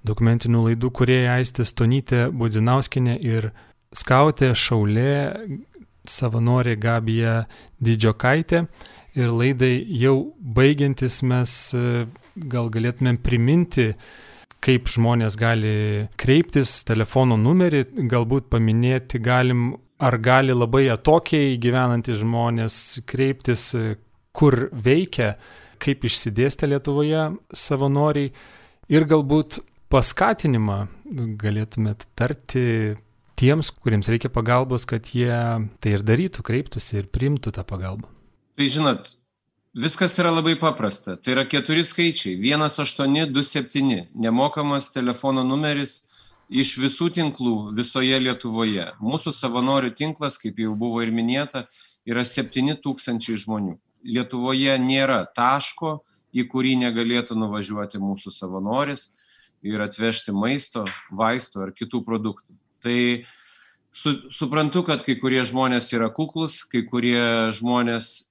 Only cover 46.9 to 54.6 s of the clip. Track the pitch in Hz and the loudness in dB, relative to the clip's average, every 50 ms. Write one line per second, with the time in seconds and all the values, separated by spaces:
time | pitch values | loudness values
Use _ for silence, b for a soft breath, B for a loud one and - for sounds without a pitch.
46.9 | 135 - 170 170 165 175 160 147 135 - 127 120 113 107 104 104 107 113 123 123 | -2 -2 -4 -2 0 -2 -2 -2 -4 -2 -2 -2 -2 -2 -4 -6 -4 -6 -6 -4
47.9 | - 135 131 131 131 135 127 127 120 - - 120 110 113 113 110 104 95 85 85 | -2 -2 0 2 0 0 0 -2 -4 -4 -8 -6 -4 -2 -2 0 -2 -4 -6 -8
48.9 | - _ 104 110 139 156 - 165 143 - - 127 117 123 123 131 139 139 127 123 | -10 _ -6 -4 -4 -4 -6 -6 -8 -6 -6 -4 -2 -2 0 0 0 0 0 -2
49.9 | 117 - 151 156 151 - 151 135 - - - 113 98 110 110 110 107 104 117 120 | -6 -6 -8 -8 -6 -6 -6 -8 -8 -8 -10 -10 -6 -4 -4 -4 -4 -4 -4 -4
50.9 | 113 117 117 113 113 117 117 117 127 139 147 139 - 131 117 B B B B B | -2 -2 -2 -2 -2 -2 -2 0 -2 -2 -4 -6 -8 -12 -12 B B B B B
51.9 | B B _ 120 117 120 123 123 - 143 127 - - 131 131 147 151 147 - 143 | B B _ -6 -4 -2 -2 -2 -4 -4 -6 -4 -4 -2 -2 -2 -2 -4 -6 -8
52.9 | 131 - - - 117 113 - - 113 104 - 110 110 107 101 95 - _ _ _ | -8 -8 -8 -6 -6 -6 -6 -6 -6 -6 -6 -6 -6 -4 -4 -6 -8 _ _ _
53.9 | _ _ - - 113 127 120 - 131 123 123 131 131 131 | _ _ -10 -6 -4 -4 -4 -4 -6 -4 -2 -2 -2 0